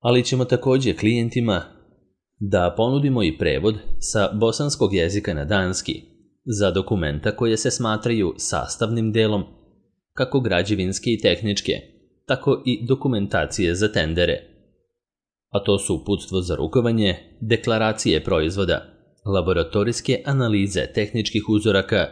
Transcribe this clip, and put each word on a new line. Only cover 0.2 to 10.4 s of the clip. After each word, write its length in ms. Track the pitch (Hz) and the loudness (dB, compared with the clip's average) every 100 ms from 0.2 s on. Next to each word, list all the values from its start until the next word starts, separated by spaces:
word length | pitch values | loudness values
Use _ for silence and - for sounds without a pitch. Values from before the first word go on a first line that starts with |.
ćemo 200 | 120 127 | 2 -2
takođe 480 | 123 123 135 131 131 | 0 0 2 2 2
klijentima 680 | 90 107 120 117 123 117 92 - - _ _ _ _ _ _ | 0 0 2 0 0 0 0 -2 -20 _ _ _ _ _ _
da 360 | 104 95 87 87 | 0 2 2 2
ponudimo 460 | 117 139 143 127 | 2 2 2 2
i 160 | 95 80 | 0 0
prevod 360 | 85 67 95 107 - - | 0 2 0 -2 0 0
sa 340 | - 110 98 | 0 0 0
bosanskog 640 | 104 113 110 147 139 113 | 2 0 2 -2 0 0
jezika 400 | 98 82 101 104 | 2 2 0 -2
na 100 | 80 | -4
danski 580 | 73 101 92 92 - - - _ _ _ | 0 0 0 -2 -6 -8 -10 _ _ _
za 260 | - 104 101 | -8 0 2
dokumenta 680 | 90 92 104 78 73 90 - | 2 0 0 0 -2 -4 -2
koje 200 | 117 110 | 0 0
se 140 | 131 | 0
smatraju 640 | - 117 107 120 117 92 - | -2 -2 -2 0 0 0 -2
sastavnim 760 | - 80 64 - 110 113 110 | -4 -4 -4 -4 -2 0 0
delom 320 | 107 110 104 - - _ _ _ _ _ | 2 2 2 -4 -12 _ _ _ _ _
kako 280 | - 131 139 | -6 0 0